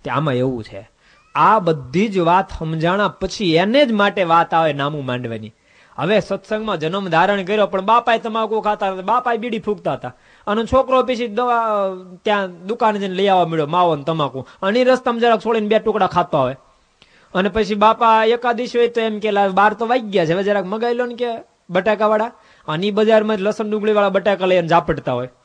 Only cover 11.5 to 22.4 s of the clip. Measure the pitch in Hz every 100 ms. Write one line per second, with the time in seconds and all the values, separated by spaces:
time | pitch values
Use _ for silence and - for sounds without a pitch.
11.5 | 233 226 208 196 185 185 180 214 202 190
12.5 | 170 185 233 220 208 196 180 196 185 165
13.5 | 160 147 175 180 151 139 160 139 131 123
14.5 | - 190 233 254 254 254 233 233 226 214
15.5 | 233 208 220 220 208 185 175 175 151 127
16.5 | 135 _ _ _ _ _ _ _ 185 196
17.5 | 202 196 208 214 220 233 220 220 233 247
18.5 | 233 247 240 233 233 220 208 214 202 196
19.5 | 190 208 214 226 254 214 196 160 175 196
20.5 | 202 185 220 240 240 247 233 240 226 -
21.5 | _ - 185 196 202 214 214 233 -